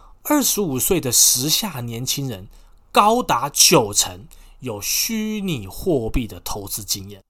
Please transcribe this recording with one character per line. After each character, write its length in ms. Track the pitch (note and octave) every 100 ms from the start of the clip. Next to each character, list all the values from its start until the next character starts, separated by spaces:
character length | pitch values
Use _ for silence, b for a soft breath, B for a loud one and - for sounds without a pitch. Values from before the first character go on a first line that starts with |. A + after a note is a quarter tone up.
| b b
二 180 | - D4
十 200 | B3 -
五 160 | F#3+ C3
岁 240 | - F#3
的 100 | C3+
时 380 | A2+ - B2+ C#3
下 320 | D#3 G#3+ C3+
年 240 | A#2+ A#2 C3
轻 220 | - C#3
人 200 | G2+ F#2+ b b b _
高 320 | - G#3 A#3+
达 260 | A#3+ B2+ -
九 420 | - - E3 G#2+
成 360 | G2+ - F2+ A#2 b b b
有 200 | B2+ G#2
虚 600 | - - - A3+ G#3+ G#3+
拟 260 | F#3+ C#3+ F#2+
货 420 | - G3 D3 A2
币 180 | D3 A2
的 120 | F2
投 280 | - - G2
资 160 | -
经 260 | G2 G2+ G2
验， 140 | G2+ _